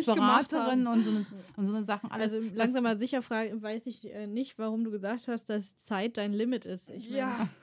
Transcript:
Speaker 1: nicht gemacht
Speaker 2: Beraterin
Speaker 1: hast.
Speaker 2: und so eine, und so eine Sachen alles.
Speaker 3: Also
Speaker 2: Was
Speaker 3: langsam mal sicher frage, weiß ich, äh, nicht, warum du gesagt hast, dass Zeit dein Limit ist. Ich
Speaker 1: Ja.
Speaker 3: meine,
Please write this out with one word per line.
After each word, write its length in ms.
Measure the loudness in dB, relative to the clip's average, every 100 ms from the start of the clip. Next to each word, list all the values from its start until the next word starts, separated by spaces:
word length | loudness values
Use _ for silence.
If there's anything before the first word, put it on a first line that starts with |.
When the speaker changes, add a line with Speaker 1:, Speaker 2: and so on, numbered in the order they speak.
| 6
Speaker 1:
nicht 80 |
gemacht 360 | 6 8 6 4
Speaker 2:
Beraterin 380 | 0 2 2 4
Speaker 1:
hast. 80 | 4
Speaker 2:
und 60 |
so 60 | 4
eine, 160 | 2 -2 -8 -12 -2
und 100 | 0
so 80 |
eine 100 | 0
Sachen 260 | -2 -2 -4
alles. 220 | -2 0
Speaker 3:
Also 140 | 0 -2
Speaker 2:
Was 80 | 2
Speaker 3:
langsam 280 | 2 4
mal 140 | 2 2
sicher 220 | 0 -2
frage, 380 | -2 -2 -2 -4
weiß 260 | -6 -6 -8
ich, 240 | -12 -12
äh, 140 | -10 -6
nicht, 320 | -4 -4 -4
warum 260 | -2 -2
du 60 | -2
gesagt 380 | -2 -4 -4 -4
hast, 220 | -6 -2
dass 260 | -4 -4 -12
Zeit 400 | -4 -2 -2 -2
dein 160 | -2
Limit 320 | 0 0 -2
ist. 240 | -4 -8 -10
Ich 220 | -12 -6
Speaker 1:
Ja. 160 | -4 -2
Speaker 3:
meine, 220 | -2 -4 -6